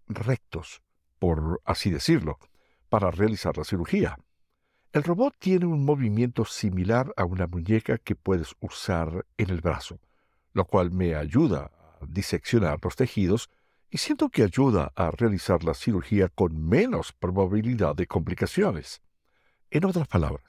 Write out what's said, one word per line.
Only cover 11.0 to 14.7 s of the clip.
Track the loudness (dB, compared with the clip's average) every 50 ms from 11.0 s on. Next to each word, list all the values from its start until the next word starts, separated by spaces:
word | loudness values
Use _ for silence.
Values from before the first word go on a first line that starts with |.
| 0 0 0
ayuda | -2 -2 0 2 4 4 4 2 0 -4 -8 _ _ _ _ _ -16
a | -14
diseccionar | -8 -6 -6 -4 -2 -4 -4 -2 2 2 2 2 2 0 -2 -4
los | -4 -2
tejidos | -2 -2 0 0 0 2 2 2 0 -2 -6 _ _ _ _ _ _ _ _
y | -8 -6
siento | -4 -2 -2 0 -2 0
que | 2 2 2
ayuda | 2 4 2 2 4